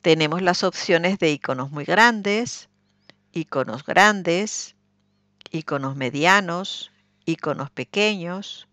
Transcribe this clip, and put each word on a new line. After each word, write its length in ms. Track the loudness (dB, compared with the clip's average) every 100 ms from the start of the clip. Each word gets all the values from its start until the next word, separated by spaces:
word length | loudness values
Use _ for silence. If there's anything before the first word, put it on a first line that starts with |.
Tenemos 380 | 4 2 2 2
las 220 | 0 2
opciones 560 | -2 -2 0 2 2 2
de 120 | 0
iconos 400 | 0 -4 -4 -6
muy 140 | -8
grandes, 840 | 0 4 4 4 -2 -2 -4 -10 -20 _ _ _ _ _ _
iconos 520 | -8 -4 -4 -2 -6
grandes, 920 | 0 6 6 4 0 0 -2 -8 -14 _ _ _ _ _ _ _ -10
iconos 460 | -10 -4 -4 -4 -4
medianos, 960 | -4 2 4 4 2 -6 -6 -12 -14 _ _ _
iconos 460 | -6 -4 -4 -6 -8
pequeños 960 | -10 -6 0 0 0 -6 -10 -10 -16 -20